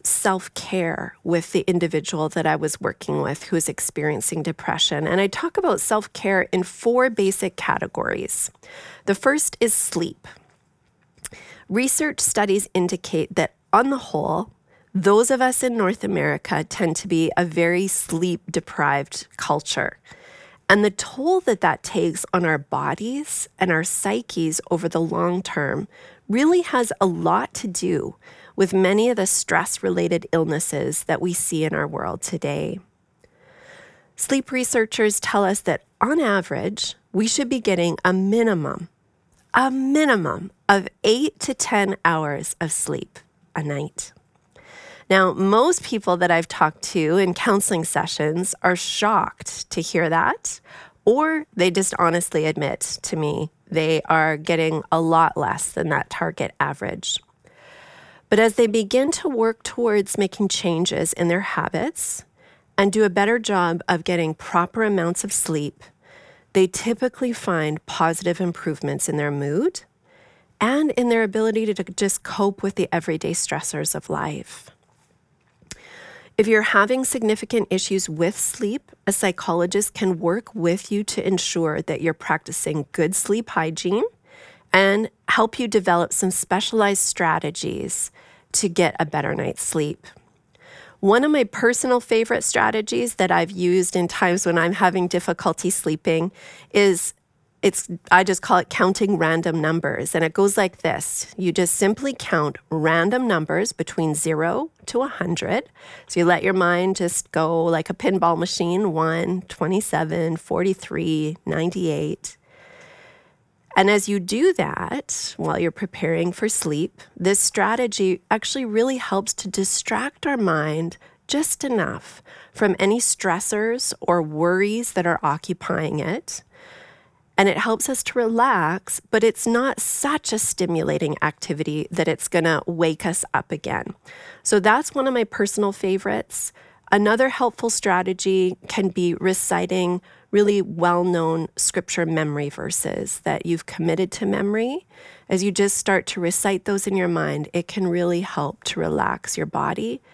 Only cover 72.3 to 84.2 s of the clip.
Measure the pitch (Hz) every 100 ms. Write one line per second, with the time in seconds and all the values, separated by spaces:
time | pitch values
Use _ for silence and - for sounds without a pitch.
72.3 | - 202 196 196 196 185 170 160 160 -
73.3 | 170 - 147 - 151 151 156 - 156 147
74.3 | 147 - - - _ _ _ _ _ _
75.3 | _ _ _ _ - - - - - -
76.3 | - 214 220 226 208 208 254 262 262 220
77.3 | 214 220 233 - 185 - 190 185 156 170
78.3 | - - - 208 254 - - - 196 202
79.3 | 180 - 170 175 196 208 - 190 170 170
80.3 | 196 - 220 170 185 - 202 208 - -
81.3 | 185 - 185 160 151 160 156 165 156 -
82.3 | 160 - 170 - 156 143 - 160 190 -
83.3 | 214 233 - 160 160 180 202 453 -